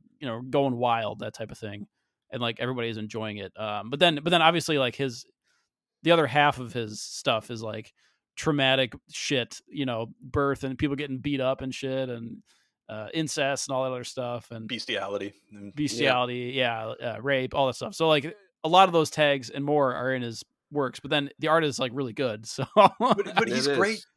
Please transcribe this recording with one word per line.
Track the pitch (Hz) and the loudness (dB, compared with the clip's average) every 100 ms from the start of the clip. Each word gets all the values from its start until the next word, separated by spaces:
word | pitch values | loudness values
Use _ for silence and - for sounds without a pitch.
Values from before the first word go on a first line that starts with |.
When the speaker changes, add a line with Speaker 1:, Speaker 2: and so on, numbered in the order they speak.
| _ _ | _ _
Speaker 1:
you | - | -8
know, | 113 | -8
going | 127 143 139 120 | -2 2 2 2
wild, | 120 117 107 107 | 2 2 0 -6
that | 110 | -8
type | - 110 | -8 -12
of | - | -10
thing. | 110 104 98 _ _ _ _ | -12 -10 -14 _ _ _ _
And, | 127 | -6
like, | 117 117 | -4 -4
everybody's | 120 127 117 110 | -4 -2 -4 -4
enjoying | 107 113 107 104 | -6 -6 -6 -8
it. | 95 - | -10 -8
Um, | 107 104 104 | -6 -6 -6
but | 143 | 2
then, | 175 147 | 4 4
but | 156 | 2
then | 170 | 6
obviously, | 160 170 - 151 | 6 4 2 0
like, | 127 - | 0 -2
his, | 135 120 - _ _ _ _ _ _ _ | -4 -6 -14 _ _ _ _ _ _ _
the | 151 | 4
other | 170 143 | 4 4
half | 143 147 127 | 4 4 2
of | 123 | -6
his | 123 110 104 | -6 -6 -8
stuff | - - - 113 - | -12 -6 -2 -2 -2
is, | 117 | -8
like, | 110 110 107 _ _ _ _ | -8 -10 -12 _ _ _ _
traumatic | - - 147 135 131 127 - _ | -4 0 2 4 4 2 -4 _
shit, | - - 139 117 - - | -10 -2 -2 -2 -8 -12
you | - 135 | -6 -4
know, | 113 117 - | -4 -6 -12
birth | 135 143 139 131 | -6 -2 0 -2
and | 139 131 | -4 -2
people | 151 139 | -2 -2
getting | 143 131 | -6 -6
beat | 143 143 | -4 0
up | 131 131 | 0 -2
and | 131 | -6
shit | 127 135 131 131 | -6 -4 -4 -4
and, | 117 117 - _ _ _ _ - | -6 -10 -14 _ _ _ _ -14
uh, | 110 104 | -12 -8
incest | 160 156 - 139 135 - | -4 -4 -2 -2 -2 -2
and | 131 | -2
all | |
that | 131 | -2
other | 127 | -4
stuff | 120 - 123 120 - | -8 -8 -6 -6 -8
and | 117 110 | -12 -8
Speaker 2:
Bestiality. | 117 - 104 98 101 101 - _ | -8 -4 -4 -2 -4 -6 -10 _
Mm. | 143 101 139 | -18 -12 -4
Speaker 1:
bestiality, | 147 113 131 127 123 123 123 135 | -4 0 2 2 0 -4 -4 -2
yeah, | 127 113 110 | 0 -2 -6
uh, | 117 123 107 | -8 -8 -6
rape, | 127 135 127 | -2 -2 0
all | - 135 | 0 0
that | 117 | -2
stuff. | 120 | -8
So, | - 160 | 0 4
like, | 151 139 - _ _ | 4 2 -10 _ _
a | 160 | 6
lot | 180 190 | 8 8
of | |
those | 170 151 | 6 2
tags | - 147 139 120 | 2 2 2 -2
and | 143 | -6
more | 143 151 135 | 0 2 2
are | 123 127 | 0 -2
in | 131 | -2
his | 120 113 - _ _ | -4 -10 -16 _ _
works, | 143 131 - | -2 -2 -4
but | 135 | -2
then | 151 139 - | -2 -2 -4
the | 156 | 2
art | 165 | 4
is, | 151 123 | 4 0
like, | 131 | -4
really | 123 131 | -2 -4
good. | 104 131 110 110 | -2 -2 -2 -8
<laughs> | |
So | - 127 | -8 2
Speaker 2:
But, | - 196 - | 8 8 6
but | - 311 403 - - | 2 2 2 0 2
Speaker 3:
It | |
Speaker 2:
he's | 127 262 | 2 2
Speaker 3:
is. | 143 | 4
Speaker 2:
great. | 196 220 - | 2 0 -8